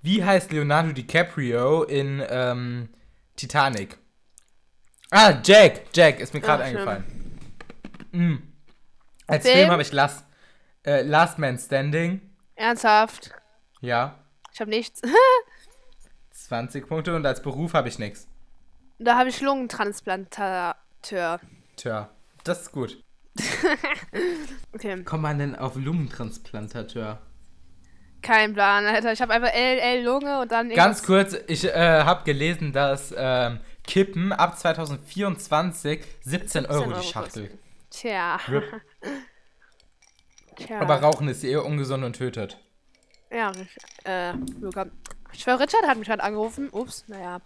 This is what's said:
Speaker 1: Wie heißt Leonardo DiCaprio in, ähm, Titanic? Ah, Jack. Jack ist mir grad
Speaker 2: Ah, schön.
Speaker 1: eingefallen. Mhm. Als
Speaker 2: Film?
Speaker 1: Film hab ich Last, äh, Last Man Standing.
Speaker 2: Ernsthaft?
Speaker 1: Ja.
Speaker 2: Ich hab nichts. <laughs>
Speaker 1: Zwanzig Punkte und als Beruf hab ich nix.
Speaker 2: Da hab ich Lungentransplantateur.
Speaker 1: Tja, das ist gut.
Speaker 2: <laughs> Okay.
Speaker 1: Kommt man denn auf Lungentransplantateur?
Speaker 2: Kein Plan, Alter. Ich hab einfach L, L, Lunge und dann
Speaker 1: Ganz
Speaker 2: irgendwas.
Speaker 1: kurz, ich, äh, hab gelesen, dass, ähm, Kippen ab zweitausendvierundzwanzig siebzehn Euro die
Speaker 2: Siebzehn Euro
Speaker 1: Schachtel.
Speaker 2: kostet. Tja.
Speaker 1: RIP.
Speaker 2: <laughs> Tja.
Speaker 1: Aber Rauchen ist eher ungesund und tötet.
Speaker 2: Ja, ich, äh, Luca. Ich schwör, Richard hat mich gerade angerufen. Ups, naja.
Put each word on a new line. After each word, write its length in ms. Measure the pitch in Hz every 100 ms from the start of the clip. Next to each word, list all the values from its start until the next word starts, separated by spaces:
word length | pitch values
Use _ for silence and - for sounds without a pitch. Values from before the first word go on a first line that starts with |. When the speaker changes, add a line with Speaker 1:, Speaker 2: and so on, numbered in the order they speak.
Speaker 1:
Wie 220 | 147 208
heißt 260 | 185 190 185
Leonardo 400 | 151 147 147 165
DiCaprio 920 | 135 117 165 175 - 127 117 127 160
in, 360 | 147 139 139 139 131
ähm, 600 | 127 127 123 123 120 117 - - _ _ -
Titanic? 640 | 127 147 135 110 98 - _ _ _ _ _ _ _ _ _ _ -
Ah, 240 | 202 214 139
Jack. 380 | 113 208 180 - -
Jack 240 | 170 165 -
ist 160 | -
mir 60 | 151
grad 200 | 147 147
Speaker 2:
Ah, 60 | 135
schön. 100 | 113
Speaker 1:
eingefallen. 600 | 101 98 98 - - - - - - - - - -
Mhm. 320 | 175 175 139 - - - _ - - _ - -
Als 160 | 151
Speaker 2:
Film? 120 | 151 262
Speaker 1:
Film 120 | 302
hab 100 | 170
ich 120 | 143
Last, 320 | 139 143 - _ _ - _ _ _
äh, 180 | - 143
Last 360 | 135 151 170 165
Man 180 | 143 127
Standing. 640 | - 139 143 151 170 190 - _ _ -
Speaker 2:
Ernsthaft? 760 | 220 233 226 214 220 - - - _ _ _ _
Speaker 1:
Ja. 340 | 123 117 135 - _ _ -
Speaker 2:
Ich 80 | -
hab 60 | 214
nichts. 340 | 214 226 - 240 359 523 508 453 - -
<laughs> 640 | - - - - - -
Speaker 1:
Zwanzig 560 | - - 120 127 143 -
Punkte 260 | 160 170
und 100 | 165
als 160 | 143 131
Beruf 340 | 143 131 165
hab 120 | 165 120
ich 140 | -
nix. 260 | 104 - - - - - - - - _
Speaker 2:
Da 180 | 233 240
hab 120 | 254
ich 120 | 247
Lungentransplantateur. 2000 | 277 277 240 - 202 208 - 190 190 - 202 185 175 - _ - - 190 170 175 - - _ -
Speaker 1:
Tja, 340 | 123 110 104 _ - _
das 200 | - 175
ist 100 | -
gut. 280 | 143 117 - - - - -
Speaker 2:
<laughs> 80 | 214 - 349 302 285 294 - - 359 339 294 269 -
Okay. 300 | 220 208 185
Speaker 1:
Kommt 200 | 175 156
man 140 | 151 147
denn 160 | 143 127
auf 180 | 131
Lungentransplantateur? 1500 | 131 135 170 135 - 113 - - 110 107 117 113 120 107 110 - - - - - - - - - -
Speaker 2:
Kein 320 | - 226 214
Plan, 320 | 208 202 202 208
Alter. 260 | 226 233
Ich 80 | 220
hab 100 | 247
einfach 220 | 226 247
L, 260 | - 254 254
L, 240 | 240 247
Lunge 360 | 240 269 285 277
und 120 | 240
dann 160 | 233 233
Speaker 1:
Ganz 320 | 226 208 208
Speaker 2:
irgendwas. 300 | - 190 196
Speaker 1:
kurz, 120 | 175 -
ich, 160 | 160
äh, 380 | 180 165 170 160
hab 200 | 147 180
gelesen, 480 | - 139 156 170 147
dass, 400 | 135 139 139 - -
ähm, 420 | 131 127 120 113 - -
Kippen 480 | - 190 196 180 190
ab 240 | - 170 -
zweitausendvierundzwanzig 1500 | 175 160 156 139 - 185 202 170 - 151 180 165 147 160 - -
siebzehn 440 | 131 170 208 160 127
Euro 180 | 147
die 0 |
Speaker 2:
Siebzehn 80 | 120
Euro 80 | 117
Speaker 1:
Schachtel. 460 | 175 110 - 110 101
Speaker 2:
kostet. 120 | - - - -
Tja. 460 | - 240 196 175 185 -
Speaker 1:
RIP. 160 | 143 - 220 _ _
Speaker 2:
<laughs> 1500 | - 277 262 _ _ _ _ _ _ _ _ _ _ _ _ -
Tja. 240 | - 220
Speaker 1:
Aber 200 | 147 143
Rauchen 240 | 147 160 147
ist 140 | 120
eher 220 | 135 147
ungesund 400 | 143 147 135 135
und 100 | 127
tötet. 420 | 113 127 120 98 - _ _ _ _ _ _ _
Speaker 2:
Ja, 180 | 233 214
ich, 240 | 185 190 - - - -
äh, 260 | 185 175 185 254 -
Luca. 260 | 196 190 190 - - - -
Ich 80 | -
schwör, 180 | - 254
Richard 240 | 285 453 359
hat 100 | 240
mich 80 | 208
gerade 160 | 214
angerufen. 460 | 202 214 220 226 277
Ups, 340 | 196 254 - -
naja. 320 | 196 180 180